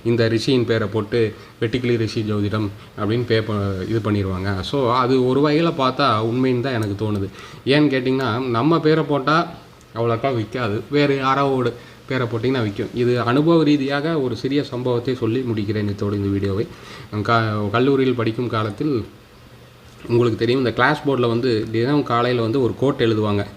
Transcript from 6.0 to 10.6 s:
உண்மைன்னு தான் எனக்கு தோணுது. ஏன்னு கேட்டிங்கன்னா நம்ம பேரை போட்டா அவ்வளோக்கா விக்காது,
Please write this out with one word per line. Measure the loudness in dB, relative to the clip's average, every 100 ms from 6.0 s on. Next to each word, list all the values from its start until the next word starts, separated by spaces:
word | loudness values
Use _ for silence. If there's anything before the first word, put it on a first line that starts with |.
| 2 2
உண்மைன்னு | 0 0 0 0
தான் | -2
எனக்கு | -2 -2 -2
தோணுது. | -2 -2 -4 -10 -20 -8 2
ஏன்னு | 4 4 2
கேட்டிங்கன்னா | 0 0 0 -2 0
நம்ம | 0 2 2
பேரை | 4 2
போட்டா | 2 -2 2 0 0 -8 -20 -20 -14
அவ்வளோக்கா | -4 -2 0 0
விக்காது, | -2 -4 -4